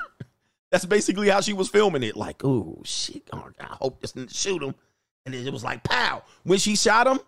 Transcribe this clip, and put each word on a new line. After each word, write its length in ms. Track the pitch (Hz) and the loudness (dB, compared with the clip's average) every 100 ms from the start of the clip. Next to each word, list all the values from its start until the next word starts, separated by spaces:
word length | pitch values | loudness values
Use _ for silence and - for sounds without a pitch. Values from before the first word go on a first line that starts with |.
| 679 | -18
<laughs> 600 | _ - _ _ _ _ | _ -20 _ _ _ _
That's 140 | 180 | -2
basically 440 | 180 208 - 196 208 | 2 0 2 0 2
how 120 | 196 | 2
she 120 | 196 | 2
was 160 | 202 190 | -2 2
filming 340 | 208 208 151 | 4 4 2
it. 120 | 117 | -4
Like, 280 | 104 92 - | -6 -10 -2
Oh, 380 | 139 127 80 - | 0 2 0 -10
shit. 400 | - - - - _ | -10 -6 -6 -8 _
Oh, 140 | - - - | -14 -14 -16
I 60 | 135 - | -16 -6
hope 220 | 131 127 | -6 -6
this 120 | - | -12
didn't 180 | - 127 | -10 -12
shoot 280 | - 202 185 | -6 -2 -2
him. 100 | 139 135 _ _ _ _ | -4 -8 _ _ _ _
And 100 | - | -12
then 100 | 131 | -8
it 80 | 123 | -6
was 100 | 135 | -6
like, 200 | 120 127 | -6 -6
pow. 400 | - 247 226 135 - _ | -2 0 0 -4 -10 _
When 140 | - 196 | 0 2
she 160 | 208 | 2
shot 320 | 208 - 214 247 | 2 4 6 6
him 120 | 269 | 2